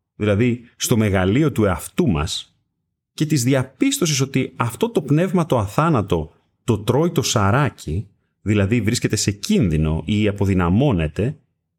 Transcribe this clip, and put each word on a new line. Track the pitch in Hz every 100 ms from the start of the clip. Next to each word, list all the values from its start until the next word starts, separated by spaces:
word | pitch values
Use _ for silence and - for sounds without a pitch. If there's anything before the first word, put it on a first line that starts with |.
| _
δηλαδή | - 104 98 123 117 - -
στο | - 113
μεγαλείο | 107 95 92 120 156
του | 113
εαυτού | 101 80 - - 170
μας, | 76 78 - - _ _ _ _ _ _
και | - 151
της | 151
διαπίστωσης | 120 135 127 - 277 - 165 135
ότι | 135 135 127 -
αυτό | 117 - 233
το | 202
πνεύμα | 139 151 185 175 156
το | 127
αθάνατο | 101 - 165 131 98 85 76 _ _ _
το | - 101
τρώει | 104 123 175
το | 165
σαράκι, | - 117 98 123 135 - - 82 - _ _ _
δηλαδή | 95 104 95 120
βρίσκεται | 101 120 - 107
σε | -
κίνδυνο | - - 208 95 76 78 80 78
ή | 107 104
αποδυναμώνεται, | 98 98 92 87 101 143 92 78 - 117 - _ _ _